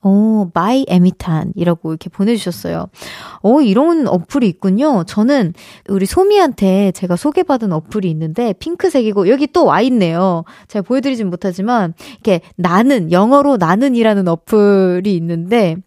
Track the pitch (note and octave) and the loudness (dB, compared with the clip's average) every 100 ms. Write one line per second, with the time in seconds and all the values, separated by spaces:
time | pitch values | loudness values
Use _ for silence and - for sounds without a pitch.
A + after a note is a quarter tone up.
0 | G3 G3 A3 A3 F#3+ E3+ F#3 B3+ C4+ F3+ | 2 2 2 2 0 -2 0 0 2 2
1 | F3+ F#3 - D#3+ D#3 F#3 F3 E3 D#3+ D#3+ | 2 0 -4 -4 -4 -4 -2 -2 -4 -10
2 | - - G3+ A#3 F#3+ E3+ E3+ E3 F3 _ | -12 -4 -2 -2 -4 -10 -8 -8 -10 _
3 | - - - - F#3+ C4+ C4 G3 D#4 E4 | -20 -18 -20 -4 2 2 4 2 2 0
4 | C4 F3+ E3 C#4+ A#3 E3 F#3+ F#3+ D4+ A#3+ | 0 -2 -2 -2 -2 -2 -2 0 0 0
5 | E3 - A3 C#4+ F3+ F3 - - - G3 | -2 -2 0 2 0 -6 -18 -20 -6 -4
6 | F#3+ - G4 G#4 E4 - G3 F#3+ G3+ F3 | -2 0 2 2 2 0 0 2 0 -2
7 | F3+ F3 D4 D#4 F4+ C4+ G#3+ D#3+ D#3 G#3+ | -4 -4 -2 -2 -2 -2 -2 -4 -4 -6
8 | F#3+ D#3 D#3+ D#3+ A#3+ F#3+ - F4 F#4+ C#4+ | -4 -4 -6 -4 -4 -4 -8 -4 -2 0
9 | A3 G#3 F3+ B3+ C#4+ F4+ C4+ D3+ B3 B3 | 0 0 2 2 0 2 2 2 2 2
10 | F3+ E3 F#3 E3+ E3+ - _ G#3+ F#3 C4 | 0 0 0 -2 -6 -18 _ -8 -4 -2
11 | C4+ B3+ G3+ F3 G3 F3+ G3+ B3 F3+ E3+ | -2 -4 -6 -4 -6 -4 -2 0 -2 -6
12 | - A#3+ - F3+ - - F3+ F3+ A#3+ C4+ | -18 -8 -2 -2 -2 -4 0 2 4 2
13 | E3 F3 G#3+ C#4 C#4+ B3+ E3 F#3 C#4 A#3+ | 2 2 4 4 4 2 2 2 2 2
14 | A3 G#3 F3+ E3 _ G#3+ G3+ G3 F#3+ F3+ | 2 2 0 -2 _ 2 4 4 2 0
15 | G3 F#3 E3 E3+ E3+ A#3+ F#3+ D#3+ | -2 -2 -2 -6 -2 0 0 -2